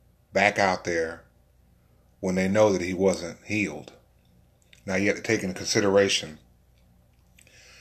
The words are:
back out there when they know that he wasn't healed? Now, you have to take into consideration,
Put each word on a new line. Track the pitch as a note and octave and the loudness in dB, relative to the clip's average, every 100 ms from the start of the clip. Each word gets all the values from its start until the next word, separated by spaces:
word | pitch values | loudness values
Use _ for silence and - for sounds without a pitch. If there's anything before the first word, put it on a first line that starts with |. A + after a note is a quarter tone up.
| _ _ _ | _ _ _
back | F#2+ G2+ G2+ | 2 2 2
out | G2 F2+ | 0 0
there | - E2+ E2 E2+ - _ _ _ _ _ _ _ _ _ | -2 -4 -4 -8 -18 _ _ _ _ _ _ _ _ _
when | F#2+ F#2 | -4 0
they | F#2+ | 2
know | G#2 A2 | 4 4
that | F#2 | 4
he | F2 | -2
wasn't | F2+ F#2+ F2+ E2+ - | 0 0 0 -6 -12
healed? | - G#2 F#2+ - - - _ _ _ _ _ _ _ - - | -8 -4 -4 -8 -16 -20 _ _ _ _ _ _ _ -18 -6
Now, | |
you | F#2+ G2+ | -2 0
have | - | -2
to | |
take | - A2 | -2 -2
into | F#2+ F#2 | -2 -8
consideration, | F2+ A2+ G2+ F#2+ G2 - D#2 D2+ _ _ _ _ _ _ _ _ _ _ - - - - | -4 0 4 4 4 0 -6 -14 _ _ _ _ _ _ _ _ _ _ -20 -20 -20 -20